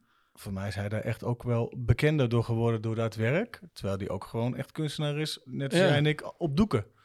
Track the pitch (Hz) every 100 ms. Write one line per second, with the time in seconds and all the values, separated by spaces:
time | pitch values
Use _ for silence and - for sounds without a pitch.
0 | _ _ _ - 107 95 101 98 104 107
1 | - 117 - 120 123 117 117 - 120 120
2 | 147 156 120 117 113 113 117 113 113 110
3 | 113 107 110 160 233 - 175 - 98 98
4 | 98 98 - 117 120 - - - 151 -
5 | 147 147 151 - - 131 139 165 190 147
6 | 151 147 - - 170 139 214 117 - _